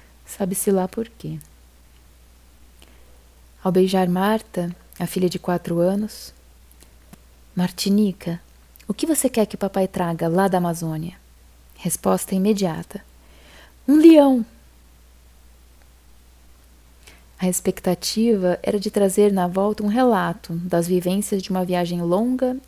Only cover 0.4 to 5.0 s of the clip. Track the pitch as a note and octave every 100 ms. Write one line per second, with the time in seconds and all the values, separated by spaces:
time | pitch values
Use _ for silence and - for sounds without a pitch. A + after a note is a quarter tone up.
0.4 | F#3+ F#3+ - G3 F#3 - A3+ - D#3 D#3
1.4 | D3 - - - - - - - - -
2.4 | - - - - - - - - - -
3.4 | - - F#3+ F3+ F#3+ F#3+ F#3 F3+ G3 A3
4.4 | - - F3 F3 - -